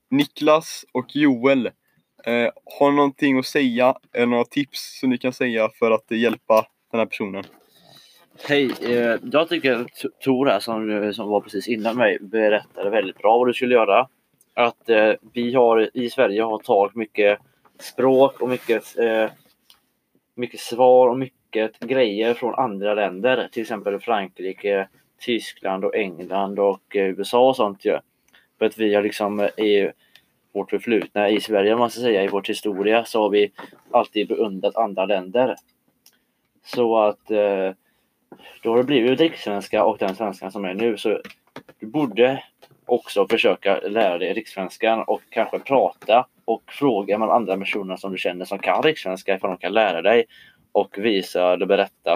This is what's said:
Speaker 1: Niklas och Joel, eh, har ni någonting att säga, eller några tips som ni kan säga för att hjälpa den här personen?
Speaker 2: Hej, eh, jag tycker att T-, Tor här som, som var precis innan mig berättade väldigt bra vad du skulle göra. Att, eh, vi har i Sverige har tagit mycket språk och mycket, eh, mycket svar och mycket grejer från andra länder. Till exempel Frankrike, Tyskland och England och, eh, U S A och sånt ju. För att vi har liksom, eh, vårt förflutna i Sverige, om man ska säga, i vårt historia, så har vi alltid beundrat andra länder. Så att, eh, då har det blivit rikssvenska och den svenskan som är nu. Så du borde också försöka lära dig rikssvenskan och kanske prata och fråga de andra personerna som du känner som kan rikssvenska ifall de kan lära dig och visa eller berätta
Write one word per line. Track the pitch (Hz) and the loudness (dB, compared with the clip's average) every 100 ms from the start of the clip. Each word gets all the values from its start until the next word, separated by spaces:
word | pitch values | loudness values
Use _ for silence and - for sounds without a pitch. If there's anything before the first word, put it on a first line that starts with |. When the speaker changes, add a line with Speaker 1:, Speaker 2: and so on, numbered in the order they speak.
| - | -4
Speaker 1:
Niklas | 135 139 - 151 156 160 - - | -2 -2 0 2 2 0 -16 -8
och | 127 123 139 | -8 -6 0
Joel, | 147 120 135 131 104 _ _ _ _ _ 117 | 2 2 2 2 0 _ _ _ _ _ -4
eh, | 120 117 - - - | -2 -2 -6 -18 0
har | 143 | 2
ni | 143 | 4
någonting | 143 - 143 131 | 2 2 0 0
att | - | 0
säga, | 151 131 120 127 - _ | -2 0 2 2 2 _
eller | - 120 | -2 0
några | 120 117 | 0 -2
tips | 143 139 - - - | -4 -6 -8 -16 -6
som | 131 | -2
ni | 123 | -2
kan | 127 | -4
säga | - 127 113 110 | -4 -4 0 -2
för | - 113 | 0 0
att | 110 - | 0 -2
hjälpa | 113 117 107 - 110 - _ _ | 0 0 -2 0 0 0 _ _
den | 117 | -4
här | 110 | -4
personen? | - 101 95 95 _ _ _ _ - _ _ _ _ - | -4 -8 -8 -14 _ _ _ _ -20 _ _ _ _ 0
Speaker 2:
Hej, | 143 127 - | 2 2 -2
eh, | 117 120 117 110 127 | -2 0 0 -2 0
jag | 143 165 | 0 0
tycker | 165 135 | 0 0
att | 117 120 | 0 -4
T-, | - - _ | -8 -10 _
Tor | 135 127 135 | -2 2 2
här | 101 | 0
som, | 117 110 107 104 104 | -2 -4 -2 -2 -4
som | 101 101 | -4 -2
var | 101 | -2
precis | - 101 107 | -2 -8 -4
innan | 113 110 123 | -4 -2 2
mig | 107 90 | 2 2
berättade | 101 110 107 104 - - 98 | -4 0 2 2 -2 -8 -2
väldigt | 107 95 - | -2 -2 0
bra | 104 120 | 2 4
vad | 123 | 4
du | |
skulle | 117 123 | 0 2
göra. | 120 101 104 131 _ _ _ _ | 2 4 2 2 _ _ _ _
Att, | - 120 - - | 0 0 0 2
eh, | 110 107 104 110 | 4 4 2 -4
vi | 123 120 | -6 -2
har | 131 120 113 107 | 4 4 4 2
i | 127 120 | -2 -6
Sverige | - 110 104 | 0 0 2
har | 113 107 | -2 -4
tagit | - 104 101 117 | 0 2 2 -2
mycket | 110 - 104 104 _ _ _ _ | -8 2 2 2 _ _ _ _
språk | - - 131 131 135 - | -16 0 2 6 4 2
och | 123 | -4
mycket, | 123 - 110 - - | -4 -2 -2 -2 -2
eh, | 117 110 110 - _ _ _ _ _ _ _ _ _ - | 0 0 -2 -4 _ _ _ _ _ _ _ _ _ -10
mycket | 120 107 | -10 -10
svar | - 117 127 127 127 | -10 2 6 6 6
och | 127 | 2
mycket | 127 _ _ 110 110 - | -6 _ _ -4 -4 -6
grejer | 120 131 113 101 117 | -4 0 0 0 -2
från | 120 120 104 | -2 -4 -2
andra | 127 98 101 | -4 -2 -2
länder. | 104 95 92 123 120 87 | -2 -2 -2 0 0 -2
Till | 117 | -8
exempel | 110 107 101 98 | -8 -6 -6 -6
Frankrike, | - 107 95 - 92 92 101 98 98 _ _ _ | -4 -4 -4 -10 -10 -6 -2 -2 -4 _ _ _
Tyskland | - 113 - - 98 95 101 | -6 -6 -6 -10 -6 -4 -4
och | 113 | -4
England | 98 82 87 95 98 101 | -6 -8 -8 -6 -4 0
och, | 101 92 _ 101 | 0 -2 _ -2
eh, | 95 | -2
U | 92 | -4
S | 95 | -2
A | 123 | 2
och | 131 127 | 4 2
sånt | 104 98 107 | -2 -2 -2
ju. | 76 _ _ _ _ _ - | -2 _ _ _ _ _ -4
För | 110 | -4
att | 113 | -2
vi | 107 | 0
har | 104 | 0
liksom, | 104 - 104 104 | 0 -2 -4 -2
eh, | 101 - 107 101 95 - _ _ _ _ _ 101 | -4 0 2 2 0 -6 _ _ _ _ _ -10
vårt | 95 | -6
förflutna | 98 123 107 - 104 104 | -6 0 -2 0 -2 0
i | 104 | 0
Sverige, | 104 104 101 | 0 0 2
om | 117 | 2
man | 117 | 0
ska | 110 | -2
säga, | 123 98 | 0 0
i | 98 | 0
vårt | 98 95 | -2 -4
historia, | 98 107 95 101 117 113 | -6 -6 -2 2 2 0
så | 113 | 0
har | 104 | 2
vi | 104 101 - - - _ | 2 0 -4 -20 -20 _
alltid | 120 104 107 101 | -2 0 -4 -4
beundrat | 107 110 95 98 - | -2 -2 -2 -4 -2
andra | 110 95 95 | -4 -2 -2
länder. | 98 90 123 117 - _ _ _ _ _ _ _ _ _ _ - | -2 -2 0 0 -2 _ _ _ _ _ _ _ _ _ _ -10
Så | 123 117 113 | -2 2 4
att, | 104 104 - | 2 0 -4
eh, | 107 104 98 95 95 _ _ _ _ _ - - - | 0 2 0 -2 -6 _ _ _ _ _ -20 -20 -8
då | 113 | 0
har | 117 | 2
det | |
blivit | 127 135 120 131 | 2 2 2 2
rikssvenska | 165 - 110 101 98 107 | 0 0 -8 -8 -4 2
och | 95 - | 2 0
den | 101 95 | -4 -4
svenskan | 107 95 98 | -6 -8 -12
som | 104 92 | -8 -8
är | |
nu. | 95 117 104 | -2 -2 -2
Så | - - - - _ - _ - | -2 -2 -6 -20 _ -20 _ -18
du | 107 | -8
borde | 147 139 101 127 135 - _ - _ - | -4 -2 2 2 2 -10 _ -20 _ -4
också | 120 - 101 95 | -4 -2 -2 0
försöka | 113 107 90 98 95 | 2 2 0 0 -2
lära | 101 107 98 87 | -2 0 0 0
dig | 90 | -4
rikssvenskan | 110 - 98 92 - 110 110 | -6 -8 -10 -10 -2 0 0
och | - 104 _ | -2 -6 _
kanske | 120 104 - | -4 -4 -4
prata | - 135 90 - - 117 - _ - | 0 2 2 -2 2 2 2 _ -6
och | 110 _ | -6 _
fråga | - 143 101 95 104 | -2 0 0 -2 -2
de | 110 | 2
andra | 113 95 95 | 0 0 -4
personerna | 95 110 95 92 | -4 -8 -8 -10
som | 98 | -10
du | 92 | -6
känner | 95 90 90 | -6 -6 -8
som | 98 | -6
kan | 98 95 | -2 0
rikssvenska | 151 156 92 92 - 95 | 0 -2 -6 -8 -4 -4
ifall | 101 | -4
de | 92 | -6
kan | 90 | -2
lära | 107 104 82 | 0 2 2
dig | 92 117 - - - _ _ | 2 2 2 -8 -20 _ _
och | 101 98 101 | -2 -2 -2
visa | 113 98 95 90 90 | 0 0 -2 0 2
eller | 90 95 | 2 2
berätta | 98 95 _ 85 | 2 0 _ -2